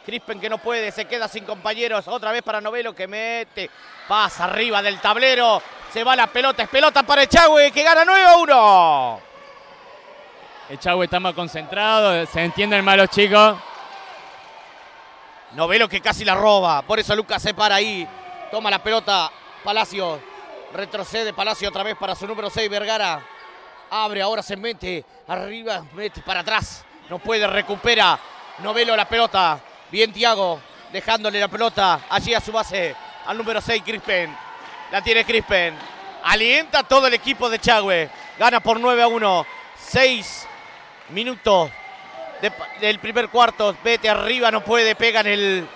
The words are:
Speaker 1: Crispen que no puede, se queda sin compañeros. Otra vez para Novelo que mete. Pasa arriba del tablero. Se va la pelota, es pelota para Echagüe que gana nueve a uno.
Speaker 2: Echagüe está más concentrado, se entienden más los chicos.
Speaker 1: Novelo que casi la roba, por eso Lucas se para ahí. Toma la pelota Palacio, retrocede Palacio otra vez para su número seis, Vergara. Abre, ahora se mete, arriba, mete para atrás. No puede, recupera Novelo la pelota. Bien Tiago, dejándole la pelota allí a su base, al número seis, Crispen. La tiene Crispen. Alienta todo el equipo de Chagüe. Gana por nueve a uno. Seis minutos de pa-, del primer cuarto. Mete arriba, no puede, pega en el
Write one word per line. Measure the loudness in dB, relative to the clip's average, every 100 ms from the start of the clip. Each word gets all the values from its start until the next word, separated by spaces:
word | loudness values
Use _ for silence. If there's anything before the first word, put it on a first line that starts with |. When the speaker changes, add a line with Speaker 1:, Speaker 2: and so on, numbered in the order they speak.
Speaker 1:
Crispen | -12 -12 -12 -12
que | -8
no | -8
puede, | -6 -6 -6
se | -8 -10
queda | -8 -8
sin | -10
compañeros. | -14 -8 -8 -6 -4 -4 -6
Otra | -8 -4
vez | -6
para | -4 -6
Novelo | -6 -6 -8
que | -10 -10
mete. | -8 -6 -8 -10 -12 -14 -14 -20 -20 -2
Pasa | 0 0 -2
arriba | -4 -2 0 0
del | -2 -2
tablero. | 0 2 2 4 2 2 -4 -20 -10
Se | -4
va | 0
la | 2 2
pelota, | 2 0 0
es | 0
pelota | 2 4 2
para | 2 2
Echagüe | 6 6 8 8 6
que | 4
gana | 4 4
nueve | 6 8
a | 10 8
uno. | 8 6 8 8 6 2 0 -6 -14 -20 -20 -20 -20 -20 -20 -20 -20 -20 -20 -20 -20 -20 -18
Speaker 2:
Echagüe | -8 -2 -2 0
está | -2
más | -4
concentrado, | -6 -10 -10 -8 -4 2 4 4 2 -2
se | -2
entienden | -2 -2 0 2
más | 4 4
los | 4
chicos. | 4 4 8 6 4 -10 -18 -18 -18 -18 -20 -20 -20 -20 -20 -20 -20 -20 -20 -20 -20 -20 -20 -18
Speaker 1:
Novelo | -4 0 2 2
que | 0
casi | -2 -2
la | 0
roba, | 4 4 4 4 0
por | 0 -2
eso | 0 -2
Lucas | -2 -4
se | -4
para | 0 2 2
ahí. | 0 -6 -10 -14 -20 -18 -10
Toma | -6 -2
la | -2
pelota | -2 -2 0 -2 -2 -10 -20 -12
Palacio, | -6 -4 -4 -6 -8 -8 -14 -20 -20 -20 -14
retrocede | -12 -10 -10 -8 -6 -6
Palacio | -6 -6 -6 -8
otra | -6
vez | -8 -8
para | -8
su | -8 -10
número | -10 -8
seis, | -6 -4
Vergara. | -4 -4 -4 -4 -8 -12 -20 -20 -20 -20 -20 -10
Abre, | -6 -6 -4
ahora | -4 -4
se | -8 -10
mete, | -10 -10 -10 -12 -12 -20 -12
arriba, | -10 -10 -12 -10 -10 -12
mete | -12 -12 -12
para | -8 -8
atrás. | -4 -4 -4 -14 -20 -20 -14
No | -12
puede, | -4 -2 0
recupera | -2 -4 -4 0 4 4 2 -6 -20 -20 -12
Novelo | -6 -2 0 0
la | 0
pelota. | 0 0 2 0 -2 -10 -20 -10
Bien | -2 -2
Tiago, | 0 0 0 -2 -4 -12 -20 -14
dejándole | -10 -4 -2 -2 -2
la | -4
pelota | -2 -2 2 2 2 -2
allí | -4 0
a | -4
su | -2
base, | -4 -4 -4 -6 -8 -18 -16 -10
al | -8
número | -4 -6
seis, | -2 -4
Crispen. | -4 -10 -4 -4 -4 -10 -18 -20 -20 -18 -6
La | -6
tiene | 0 0
Crispen. | 2 -2 0 -2 -2 -6 -18 -18 -18 -8
Alienta | -2 0 2 0 0 -4
todo | 2 2 4
el |
equipo | 0 -2 -4 -4
de | -2
Chagüe. | 2 2 2 -2 -2 -10 -20 0
Gana | 2 2
por | 0 0
nueve | 2 4
a | 2
uno. | 2 0 0 -4 -14 -20 -20
Seis | -4 2 2 0 -8 -16 -18 -20 -20 -20 -20 -20 -12
minutos | -8 -8 -4 0 2 0 -8 -20 -20 -20 -18 -16 -8
de | -8
pa-, | -8 -14 -4
del | -4 -4
primer | -4 -4 -2
cuarto. | 2 2 2 -4 -2
Mete | -2 0 0
arriba, | 0 -2 0 0
no | 0
puede, | 0 2 2 2
pega | 2 2
en | 2
el | 0 0 -2 -6